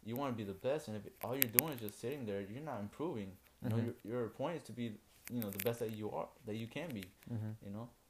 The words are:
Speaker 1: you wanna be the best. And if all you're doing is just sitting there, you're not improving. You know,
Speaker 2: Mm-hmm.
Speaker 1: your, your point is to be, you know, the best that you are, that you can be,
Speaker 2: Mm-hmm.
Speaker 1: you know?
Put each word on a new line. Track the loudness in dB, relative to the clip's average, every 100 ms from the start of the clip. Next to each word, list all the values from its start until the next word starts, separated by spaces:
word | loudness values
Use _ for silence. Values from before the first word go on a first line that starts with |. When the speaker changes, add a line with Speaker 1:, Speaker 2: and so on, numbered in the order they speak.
Speaker 1:
you | -4 0
wanna | 2
be | 0
the | -2
best. | -2 0 0 0
And | -4
if | -6 -4
all | 0
you're | 4 4 6
doing | 6
is | 4
just | -4 -2
sitting | -2 0
there, | 0 0
you're | 0 -4
not | -2 -2
improving. | -2 -2 -2 -2 -4 -8 -16 -6
You | 0
know, | 2
Speaker 2:
Mm-hmm. | 2 0 -2
Speaker 1:
your, | 0
your | 0
point | 0 0 0
is |
to | -4
be, | -4 -2 -4 -12 -16 -4
you | 0
know, | 2
the | 4
best | 4 4
that | 0
you | 0 0
are, | 0 -4 -6 -4
that | -2
you | -2
can | -4 -4
be, | -4 -6 -10 -4
Speaker 2:
Mm-hmm. | -2 -2 -4 -6
Speaker 1:
you |
know? | -6 -6 -12 -8